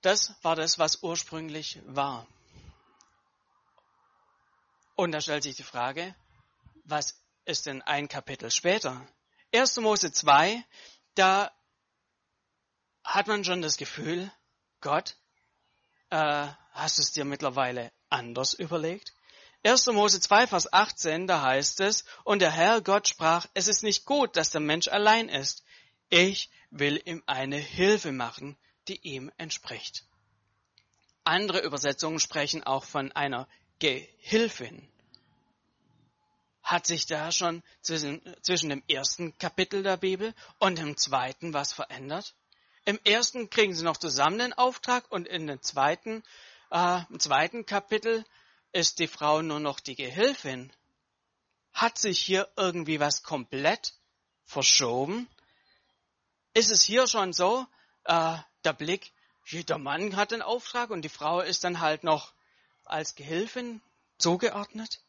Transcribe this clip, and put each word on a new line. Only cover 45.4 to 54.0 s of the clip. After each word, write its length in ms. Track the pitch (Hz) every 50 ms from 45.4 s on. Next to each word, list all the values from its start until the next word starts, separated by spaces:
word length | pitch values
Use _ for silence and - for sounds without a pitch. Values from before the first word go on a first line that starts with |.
| 160
dem 140 | 151 143 131
zweiten, 600 | - - - 143 135 143 160 180 _ 226 220 220 220 - - - - - - - _ _
äh, 320 | - 170 180 180 180 180 170 -
im 100 | - 165
zweiten 460 | - 156 143 135 156 175 - 233 220
Kapitel 580 | - 202 202 190 _ 220 220 214 226 226 226 220 _ _ _ _ _ _ _ _ _ -
ist 280 | 185 170 - - -
die 80 | 170 151
Frau 340 | - - 151 147 151 156 160
nur 180 | 160 151 151
noch 200 | 151 147 135 -
die 160 | - - 131
Gehilfin. 760 | - 143 127 123 175 214 269 285 - - 151 131 127 123 131 - _ _ _ _ _ _ _ _ _ _ _ _ _ _ _ _ _ _ _ _
Hat 260 | - 165 175 - -
sich 220 | - 214 185 -
hier 280 | - - 190 190 190 - _
irgendwie 440 | - 190 185 170 175 165 147 160 151
was 220 | 147 147 147 - -
komplett 720 | - 165 143 123 _ - 135 139 156 202 - - - - _